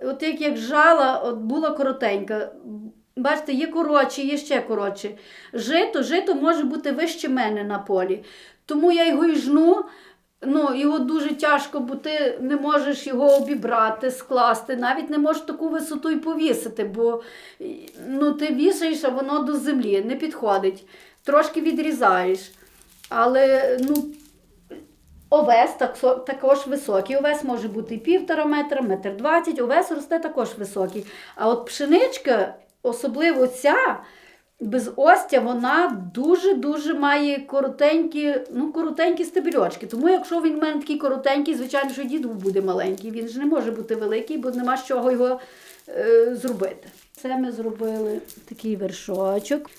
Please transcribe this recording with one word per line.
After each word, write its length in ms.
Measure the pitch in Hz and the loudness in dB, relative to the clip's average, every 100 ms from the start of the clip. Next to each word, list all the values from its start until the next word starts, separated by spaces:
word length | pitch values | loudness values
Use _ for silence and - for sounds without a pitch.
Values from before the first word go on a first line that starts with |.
От 220 | 254 269 | -8 -4
як, 180 | 311 302 | -4 -2
як 160 | 294 226 | -4 -4
жала, 600 | 226 294 320 320 254 - | 0 4 6 6 4 2
от 180 | 240 220 | -2 -4
була 360 | 220 302 311 | -2 -2 -2
коротенька. 800 | 294 269 269 220 196 196 214 - - 233 214 214 - _ 262 | 0 -2 0 -2 -2 -2 -6 -6 -10 -16 -14 -16 -20 _ -4
Бачите, 360 | 269 302 - | 0 0 -2
є 140 | 269 320 | -4 -2
коротші, 600 | 330 302 285 262 277 277 | -2 2 2 2 -2 -4
є 100 | 285 | -4
ще 240 | - 254 | -2 -4
коротші. 560 | 226 208 202 196 208 - - - - | -2 -2 -4 -6 -10 -12 -20 -20 -12
Жито, 500 | 233 208 330 440 302 | -8 0 2 2 0
жито 320 | 226 349 392 277 | 0 0 0 0
може 280 | 311 320 | 2 2
бути 280 | 254 320 294 | -2 -4 -4
вище 380 | 254 330 - 294 | -2 -2 -4 -4
мене 340 | 262 214 208 | -2 -2 -2
на 160 | 202 202 | -4 -6
полі. 440 | 202 185 185 196 - - - _ - | -2 0 0 -4 -8 -20 -20 _ -6
Тому 260 | 294 349 | 2 4
я 160 | 339 339 | 4 4
його 180 | 277 339 | 4 2
і 100 | 285 | 2
жну, 500 | 247 294 330 415 - - - _ _ _ | 4 4 6 4 0 -12 -20 _ _ _
ну, 340 | 262 302 277 254 | -2 0 2 0
його 240 | 294 302 | 0 0
дуже 360 | 254 311 285 - | 0 -2 -2 0
тяжко, 440 | 302 285 - 285 | 2 2 0 -6
бо 160 | 247 269 | -6 -8
ти 420 | 311 302 269 - | -6 -2 -2 -2
не 140 | 262 277 | -2 -2
можеш 520 | 294 285 277 277 277 | 2 0 0 -4 -4
його 280 | 247 285 277 | 2 4 4
обібрати, 760 | 233 269 226 233 220 220 262 | 2 -4 -2 0 0 0 -4
скласти. 640 | 254 - 254 233 226 - 247 | -6 -2 2 4 2 -2 -4
Навіть 340 | 247 294 285 | -2 -2 -2
не 80 | 302 | 0
можеш 240 | 294 302 | 2 0
таку 280 | - - 311 | -4 -6 -4
висоту 400 | 320 - 294 320 | -4 -6 -6 -2
й 60 | 294 | -2
повісити, 680 | 320 311 311 220 226 220 | -2 -2 0 0 -4 -6
бо, 400 | 202 208 233 233 - - - - - - - - - | -6 0 0 0 -8 -20 -20 -14 -14 -12 -16 -16 -8
ну, 240 | 269 294 | 0 0
ти 220 | - 302 | 0 -2
вішаєш, 500 | 254 349 381 330 302 | 2 2 2 0 -2
а 60 | 269 | -2
воно 300 | 254 269 294 | -2 -2 -2
до 180 | 277 285 | 0 -2
землі 440 | 269 269 214 196 | 0 0 0 0
не 140 | 220 285 | -2 -4
підходить. 720 | 311 - 214 190 190 190 - - - _ | -6 -4 0 2 0 -4 -12 -20 -20 _
Трошки 380 | - 294 311 320 | 2 4 4 0
відрізаєш. 880 | 320 - 311 247 208 185 185 190 - - - _ _ _ - | 0 0 -2 2 4 4 2 -2 -4 -20 -20 _ _ _ -6
Але, 680 | 233 247 262 269 269 269 254 | 2 4 6 6 4 4 0
ну, 240 | 262 294 - - - _ _ _ _ - - _ _ - - | 0 0 -2 -12 -20 _ _ _ _ -20 -20 _ _ -20 2
овес 420 | 196 240 233 294 - | 4 6 6 4 2
так 180 | 254 - | -4 2
со-, 180 | 254 254 | 2 2
також 520 | - 262 269 277 269 | -2 -2 4 4 2
високий. 500 | 277 - 196 196 277 | -6 0 0 0 0
Овес 260 | 294 294 | 2 0
може 240 | 277 233 208 | -2 -6 -6
бути 280 | 214 - 220 | -8 -8 -4
і 20 | |
півтора 480 | 320 359 - 311 302 | 2 2 2 0 0
метра, 360 | 294 294 269 | 0 0 -2
метр 360 | 226 190 202 196 | -2 -2 -4 -4
двадцять. 440 | 285 330 330 254 | 0 2 0 -2
Овес 300 | 240 311 370 | 2 2 2
росте 280 | 294 - 330 | -4 -4 -4
також 300 | 330 262 220 208 | -2 -4 -4 -6
високий. 480 | 196 202 185 214 - - - - | -8 -4 -4 -6 -12 -16 -18 -4
А 140 | 220 | 0
от 160 | 233 - | 0 -4
пшеничка, 880 | - 285 339 508 - 277 220 185 - _ _ | -6 2 4 4 0 0 2 0 -6 _ _
особливо 640 | 247 233 269 254 330 262 254 | -4 -4 -4 0 2 4 2
ця, 520 | - 285 453 523 - - - - _ _ _ | 2 2 4 2 -2 -10 -20 -20 _ _ _
без 320 | 208 247 226 - | -4 -4 -4 2
остя, 440 | 302 381 - 262 | 6 6 4 2
вона 720 | 226 240 254 311 349 202 180 | 2 0 0 2 2 -2 -8
дуже-дуже 800 | 233 311 349 381 311 285 302 302 | -4 2 4 4 2 0 -2 -4
має 460 | 285 285 294 285 277 | 0 2 2 2 -2
коротенькі, 960 | - 277 269 - 294 320 - 294 294 262 - | -2 -2 -2 2 2 4 0 -2 -2 -2 -4
ну, 200 | 247 302 | -4 -4
коротенькі 540 | 320 330 - 349 339 320 | -2 -4 0 0 0 -2
стебельочки. 640 | 370 294 269 175 - 196 | -2 0 0 0 -2 -10
Тому 220 | 233 330 | 0 2
якщо 320 | 370 - 339 | 2 2 -2
він 140 | 320 302 | 0 0
в 60 | |
мене 200 | 311 294 | -2 -2
такий 160 | 294 294 | -4 -4
коротенький, 580 | 285 262 277 285 294 247 | -2 0 0 0 0 -4
звичайно, 380 | 254 277 277 | -2 -2 -2
що 100 | 254 | -4
дід 220 | 247 302 240 | -6 -4 -6
буде 360 | 202 190 190 | -4 -2 0
маленький. 500 | 190 180 185 196 220 | 0 -2 -2 -4 -8
Він 160 | 226 226 | -8 -8
ж 120 | 247 | -4
не 60 | 294 | 0
може 260 | 311 220 | 0 0
бути 240 | 220 208 220 | -6 -6 -4
великий, 420 | 208 220 - 294 | -2 -2 -4 -6
бо 140 | 254 | -4
нема 260 | 247 247 262 | -4 -2 -2
з 80 | - | -2
чого 260 | 254 254 | 0 2
його, 280 | 247 247 254 - - - - - | 2 0 -2 -8 -20 -20 -20 -10
е, 460 | 170 214 233 233 240 | -4 4 6 6 2
зробити. 540 | 254 202 190 - - - _ - | -4 -2 -4 -6 -18 -20 _ -12
Це 160 | 254 262 | -6 -4
ми 140 | 254 | -4
зробили 680 | 220 226 220 226 220 214 208 - - - | -4 -8 -6 -6 -4 -4 -6 -10 -20 -20
такий 260 | 226 220 196 | -10 -6 -4
вершочок. 960 | 190 180 - 185 190 202 - 294 294 | -6 -8 -8 -4 -2 -2 -2 -4 -6